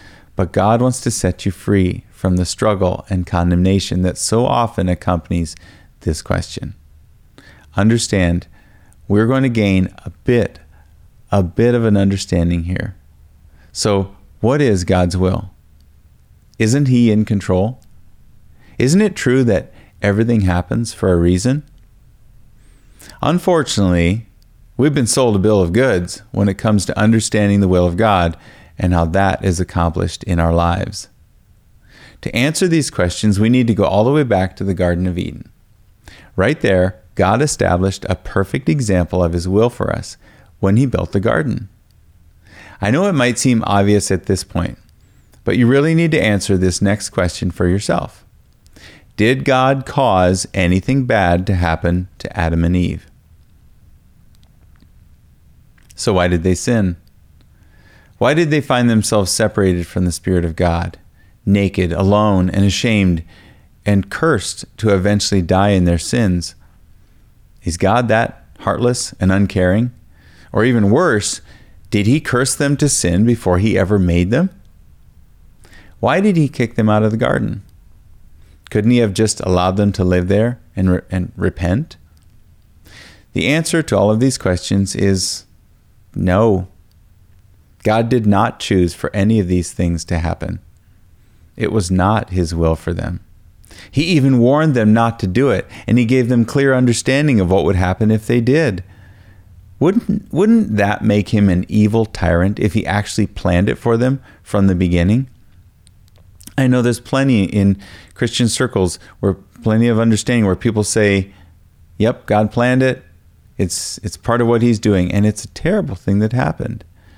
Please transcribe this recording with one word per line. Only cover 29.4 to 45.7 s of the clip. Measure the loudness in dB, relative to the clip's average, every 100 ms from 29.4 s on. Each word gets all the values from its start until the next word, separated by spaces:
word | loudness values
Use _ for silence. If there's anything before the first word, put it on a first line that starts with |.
is | -2 -2
accomplished | -4 -2 -2 -2 -4 -6
in | -4 -2
our | 0
lives. | 2 0 -2 -6 -10 -16 _ _ _ _ _ _ _ _ -20 -20 -12
To | -6
answer | -2 -2 0 0
these | 0 -2
questions, | -2 -2 0 0 2
we | 2
need | 2 2
to |
go | 2
all | 0 2
the | 2
way | 0
back | 0 0 -2 -4
to |
the | -6
Garden | -2 0 0 -2
of | -4
Eden. | -8 -10 -18 _ _ _ _ _ -20 -20 -10 -2
Right | -2 0
there, | 0 2 0 -4 -10 -2
God | 0 2
established | 0 -2 0 0 0 -4 -6
a |
perfect | -8 -6 -4 -4 -4 -2
example | -2 0 0 0 0
of | -2
his | -2 -2
will | 0 0
for | -2 -6
us | -6 -8 -18 -20 -20 -20 -4
when | 0 2
he | 2
built | -2 -4
the | -2
garden. | 0 -2 -2 -6 -8 _ _ _ _ _ _ _ _ -20 -20 -6
I | -2
know | 0 0
it |
might | 0 0 0
seem | 0 0 0
obvious | 0 2 2 0
at | -4 -2
this | -4
point, | -4 -6 -6 -8 _ _ _ _ _ _
but | -4 0
you |
really | 2